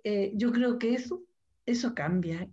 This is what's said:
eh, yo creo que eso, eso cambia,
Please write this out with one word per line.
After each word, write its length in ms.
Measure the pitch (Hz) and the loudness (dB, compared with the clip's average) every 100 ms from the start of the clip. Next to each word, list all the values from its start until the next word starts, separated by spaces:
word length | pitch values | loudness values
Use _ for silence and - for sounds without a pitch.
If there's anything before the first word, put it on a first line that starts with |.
eh, 280 | 214 202 196 208 | -2 0 0 0
yo 160 | 240 | 2
creo 260 | 240 247 - | 4 2 2
que 160 | 226 247 | 0 0
eso, 260 | - 359 - _ _ _ - | -2 -8 -10 _ _ _ -4
eso 280 | 240 240 | -2 -2
cambia, 540 | 233 147 180 165 165 - | -2 0 0 0 -4 -6